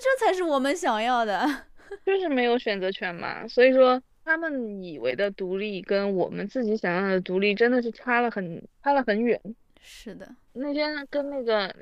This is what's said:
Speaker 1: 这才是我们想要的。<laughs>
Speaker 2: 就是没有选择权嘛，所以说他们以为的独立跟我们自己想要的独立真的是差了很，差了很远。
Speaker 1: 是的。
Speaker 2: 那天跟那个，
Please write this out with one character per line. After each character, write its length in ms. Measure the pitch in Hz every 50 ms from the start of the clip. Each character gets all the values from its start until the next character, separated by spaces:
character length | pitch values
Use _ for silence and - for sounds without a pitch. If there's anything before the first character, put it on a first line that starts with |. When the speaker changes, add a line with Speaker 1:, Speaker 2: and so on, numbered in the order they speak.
Speaker 1:
这 240 | 480 523 539 523 453
才 80 | 370 381
是 80 | 370
我 160 | 370 330 285 269
们 160 | 254 277 302
想 300 | 349 359 294 226 214 220
要 220 | 240 254 240 226
的。 400 | 214 196 175 226 302 277 262 - - -
<laughs> 300 | - - - 403 - -
Speaker 2:
就 120 | 381 381 392
是 120 | 370 330
没 160 | 277 254 247
有 120 | 240 233 247
选 220 | - 233 202 196
择 100 | 185 185
权 240 | 196 - 214 185 175
嘛， 320 | 170 - - - - - 226
所 160 | - - 247
以 80 | 262 262
说 280 | 262 262 254 254 254 - _ _ _ -
他 140 | 320 320 330
们 440 | 330 320 294 262 240 214 202 196
以 160 | 185 175 156 131
为 160 | 113 127 123
的 160 | 143 202 202
独 260 | 196 - 196 180 185 196
立 240 | 208 214 202 180
跟 340 | 185 - 202 196 202 202 196
我 140 | 180 170 -
们 180 | - 175 185 208
自 160 | - 262 240
己 120 | 208 214 220
想 160 | - 180 175
要 160 | 180 196 196
的 100 | 190 185
独 200 | 185 - 180 185
立 140 | 196 208 202
真 160 | 196 233 240
的 120 | 254 247
是 100 | 233 233
差 300 | 220 - - 247 240 240
了 100 | 240 233
很， 340 | 220 208 185 170 165 127 - - _ _
差 120 | - 285 285
了 100 | 277 262
很 180 | - 202 208
远。 160 | 233 240 214 - - 202 226 _ _ _ _ _
Speaker 1:
是 340 | _ - - - - 226 185
的。 180 | 170 - - 247 _ _ _ -
Speaker 2:
那 200 | 233 269 294 285
天 320 | 294 294 302 302 294 277 -
跟 200 | - 285 277 285
那 140 | 285 269 247
个， 300 | 226 220 214 196 175 - -